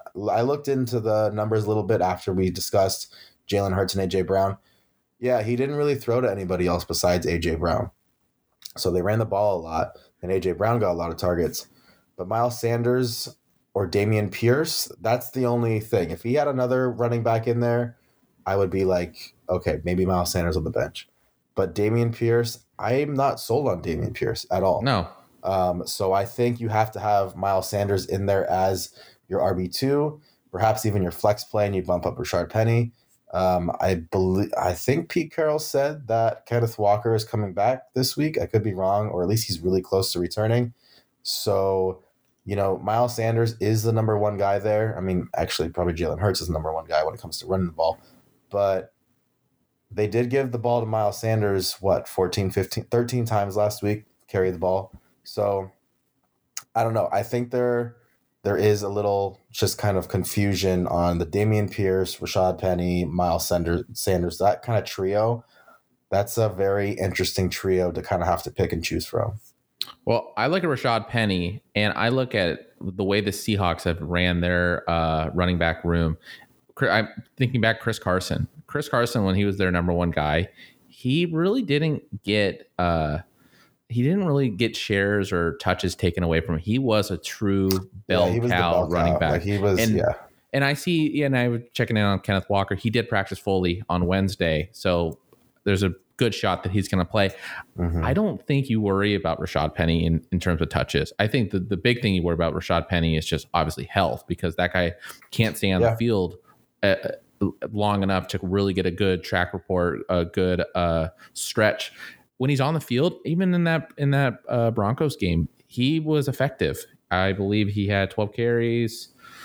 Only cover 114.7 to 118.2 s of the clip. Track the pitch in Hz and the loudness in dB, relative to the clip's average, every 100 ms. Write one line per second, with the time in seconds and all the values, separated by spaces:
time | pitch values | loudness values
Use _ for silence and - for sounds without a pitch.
114.7 | 113 101 120 151 - 90 82 76 _ _ | 2 0 0 -2 0 0 2 0 _ _
115.7 | 123 131 160 156 151 131 127 139 - 78 | -2 0 2 2 0 0 0 -2 0 -2
116.7 | - - _ - 92 95 98 98 107 104 | -2 -10 _ -4 0 0 0 0 2 0
117.7 | 104 98 101 95 - | 0 0 0 0 -2